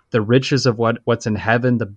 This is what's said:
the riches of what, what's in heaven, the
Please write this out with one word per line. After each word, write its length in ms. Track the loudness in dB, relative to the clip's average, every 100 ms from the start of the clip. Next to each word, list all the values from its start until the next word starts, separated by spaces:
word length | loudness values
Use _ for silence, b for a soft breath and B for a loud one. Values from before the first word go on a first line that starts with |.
| -4
the 100 | -2
riches 440 | 2 2 2 0 0
of 120 | 0
what, 220 | -2 -2
what's 240 | -2 -2 -2
in 80 | -4
heaven, 420 | 0 0 2 0
the 160 | -2